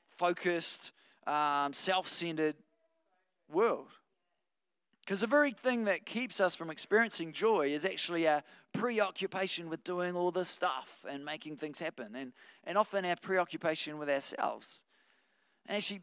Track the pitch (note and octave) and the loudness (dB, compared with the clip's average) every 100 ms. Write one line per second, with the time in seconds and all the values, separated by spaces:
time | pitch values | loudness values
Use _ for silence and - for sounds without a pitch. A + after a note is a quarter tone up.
0 | _ - F3 F3 F3+ E3+ - - - - | _ 0 0 2 0 2 2 0 -4 -14
1 | - _ - D3 D3 C#3+ C#3+ C#3 - F#3 | -20 _ -2 2 2 2 2 2 2 2
2 | - - E3+ D#3+ D#3 D3+ _ _ _ _ | 2 0 0 0 0 -2 _ _ _ _
3 | _ _ _ _ - D#3+ A3+ C#3+ C#3 - | _ _ _ _ -4 2 2 0 -6 -20
4 | _ _ _ _ _ _ _ _ _ _ | _ _ _ _ _ _ _ _ _ _
5 | - F#3+ G#3+ D4 C#4+ G#3 B3+ A#3+ G#3+ F3 | -6 -2 2 4 4 0 -2 0 0 -2
6 | - A3+ B3 - F3+ - E3 D#3 - G#3+ | -2 -4 -2 2 2 0 -4 -6 2 4
7 | A3+ - E3 D3+ G#3+ G3+ C#3+ D3 F#3 - | 4 0 -4 0 2 4 2 2 0 -2
8 | - E3+ D#3+ D3 - - _ - A#3+ A3 | -2 2 4 2 0 -16 _ -2 0 2
9 | G3 - F#3+ F#3+ F#3+ - E3 E3 - F3+ | 0 -2 -4 -2 -2 -2 -4 -6 -4 -2
10 | F3+ F3+ F3+ F3 F3 - F3+ C3 - - | -2 0 0 2 0 2 0 -2 -8 -14
11 | - C#3 D3 D#3 D#3 D3 D#3 - E3 - | -12 -10 -8 -8 -8 -8 -6 -4 -6 -6
12 | G#2+ B2 C3 - - - - F#3+ G#3+ G3 | -10 -10 -12 -14 -20 -14 -2 0 2 0
13 | F3+ E3+ F#3+ F#3 F3 D#3+ E3 D#3 D#3+ D3+ | 0 -2 0 0 0 0 0 0 -2 -4
14 | D3 C#3 - - - A2 - - - _ | 0 0 0 -2 -2 -4 -8 -12 -14 _
15 | _ _ _ _ _ _ - G#3 - G3+ | _ _ _ _ _ _ -6 0 0 -2